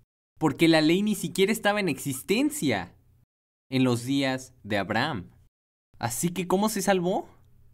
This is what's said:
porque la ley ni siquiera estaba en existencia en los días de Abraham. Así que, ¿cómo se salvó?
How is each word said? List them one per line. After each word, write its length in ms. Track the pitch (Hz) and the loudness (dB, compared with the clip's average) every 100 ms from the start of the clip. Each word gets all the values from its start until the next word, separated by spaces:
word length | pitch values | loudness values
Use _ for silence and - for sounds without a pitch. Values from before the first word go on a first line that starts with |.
| _ _ _ - | _ _ _ -2
porque 260 | 156 127 165 | -2 4 4
la 140 | 160 | 6
ley 220 | 156 185 | 4 2
ni 120 | 214 | 0
siquiera 380 | 196 170 - 196 | -2 -4 0 0
estaba 260 | 220 202 208 | 2 0 0
en 100 | 185 | -2
existencia 1080 | 131 143 131 - 214 294 - 143 101 87 - _ _ _ _ _ _ - | -4 -6 -6 -2 0 0 0 -2 -2 -4 -16 _ _ _ _ _ _ -4
en 160 | 131 | 2
los 180 | 127 120 | 2 2
días 540 | 123 139 135 131 - _ | 0 0 0 -4 -8 _
de 140 | 101 104 | -4 -2
Abraham. 520 | 95 107 151 120 - _ _ _ _ _ _ - | 0 0 -2 -4 -10 _ _ _ _ _ _ -8
Así 300 | 117 - 170 | -6 -4 -4
que, 180 | 175 175 | -4 -2
¿cómo 200 | 185 214 | 0 0
se 140 | 208 | -2
salvó? 460 | 190 190 175 226 - - _ - - | 0 0 0 -2 -6 -20 _ -20 -20